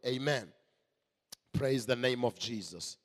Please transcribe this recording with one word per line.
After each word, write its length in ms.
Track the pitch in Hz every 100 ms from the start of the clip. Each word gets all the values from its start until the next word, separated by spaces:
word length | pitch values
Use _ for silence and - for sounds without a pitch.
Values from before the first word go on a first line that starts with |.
| 123
Amen. 460 | 127 139 139 92 - _ _ _ _ _ _ - - _
Praise 320 | - 135 135 113
the 100 | 120
name 300 | 127 123 123
of 120 | -
Jesus. 600 | 117 113 85 85 - -